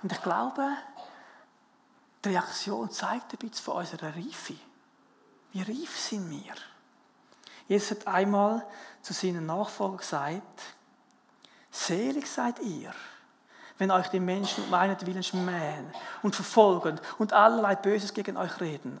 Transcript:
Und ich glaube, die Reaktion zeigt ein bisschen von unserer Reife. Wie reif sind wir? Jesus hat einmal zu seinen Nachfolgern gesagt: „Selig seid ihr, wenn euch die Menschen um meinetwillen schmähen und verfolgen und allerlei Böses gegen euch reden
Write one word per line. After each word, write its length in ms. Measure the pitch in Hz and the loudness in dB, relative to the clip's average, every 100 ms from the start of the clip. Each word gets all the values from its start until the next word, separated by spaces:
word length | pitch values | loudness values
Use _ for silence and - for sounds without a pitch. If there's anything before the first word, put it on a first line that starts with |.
Und 80 | 196 | -4
ich 100 | 180 | -4
glaube, 500 | - 175 240 254 277 285 - - - - - - - _ _ _ _ _ _ _ | 0 0 0 -2 -4 -4 -10 -18 -20 -20 -20 -20 -20 _ _ _ _ _ _ _
die 60 | 208 | 0
Reaktion 600 | 185 - - - 226 226 | 0 0 -6 -4 -4 -4
zeigt 420 | - 185 233 - | -4 -4 -4 -6
ein 60 | - | -12
bisschen 260 | 226 - - | -10 -10 -6
von 100 | 180 | -4
unserer 400 | 175 165 156 156 | -4 -8 -8 -8
Reife. 400 | 208 - - - - _ _ _ _ _ _ _ _ | -10 -10 -12 -12 -16 _ _ _ _ _ _ _ _
Wie 100 | 190 | -8
reif 360 | 190 240 330 - | -6 -6 -6 -6
sind 320 | - 214 175 | -6 -4 -6
wir? 240 | 143 - - - - _ _ _ _ _ - - - - | -8 -10 -16 -16 -20 _ _ _ _ _ -20 -20 -20 0
Jesus 240 | 202 202 | 0 2
hat 160 | - - | -6 0
einmal 580 | 185 202 202 208 226 233 - - - | 2 4 6 4 2 -4 -16 -18 -18
zu 120 | - | -10
seinen 320 | - 185 175 160 | -2 -2 -2 -2
Nachfolgern 520 | 170 208 - 196 190 | -2 -4 -2 -2 -2
gesagt: 640 | - 156 143 170 - - - - _ _ _ _ _ _ - - _ | -4 -4 -2 -4 -8 -18 -18 -18 _ _ _ _ _ _ -20 -20 _
„Selig 580 | - - 170 240 285 - | -6 -2 0 0 -2 -4
seid 300 | - 240 240 | -2 -2 -2
ihr, 340 | 240 156 - - - - - _ _ - - - | -6 -6 -8 -14 -16 -18 -20 _ _ -20 -20 -2
wenn 140 | 190 | 4
euch 160 | 185 185 | 4 4
die 100 | 190 | 0
Menschen 440 | 180 190 196 - | 2 0 -2 -2
um 60 | 208 | 2
meinetwillen 540 | 180 190 190 180 185 | 4 4 2 -2 -4
schmähen 680 | 180 185 180 175 151 147 143 - - - | -2 -2 -2 -2 -4 -6 -10 -12 -12 -4
und 140 | 208 - | -2 -2
verfolgen 640 | 185 - 208 180 165 156 - - | 2 8 8 8 2 -4 -8 -2
und 160 | 214 | 4
allerlei 420 | 208 214 233 208 190 | 10 10 8 4 2
Böses 380 | 196 208 196 | 2 2 0
gegen 240 | - 202 185 | -6 -6 -4
euch 220 | 180 - | -4 -4
reden 400 | 170 147 - 151 | -4 -4 -8 -10